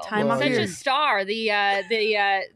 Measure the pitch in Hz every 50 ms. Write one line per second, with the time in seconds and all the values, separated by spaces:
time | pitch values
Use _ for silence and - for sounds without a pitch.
0 | 156 - 220 214 214 - - - 285 277 254 233 214 196 170 - - 277 254 285
1 | 302 277 247 196 196 190 214 226 226 214 208 208 202 202 196 196 196 185 226 220
2 | 214 220 214 208 202 202 196 196 185 - -